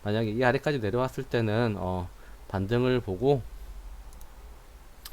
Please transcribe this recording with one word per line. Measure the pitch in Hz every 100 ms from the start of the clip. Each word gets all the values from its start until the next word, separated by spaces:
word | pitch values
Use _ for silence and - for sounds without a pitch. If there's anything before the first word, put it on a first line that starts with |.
만약에 | 104 107 113
이 | 110
아래까지 | 127 135 156 143
내려왔을 | 104 120 127 -
때는, | 131 123 113 107 120 101
어, | 90 92 90 - - - -
반등을 | 98 98 120 127 127
보고 | 110 92 131 139 - - - - - - - - - - - - - - - - -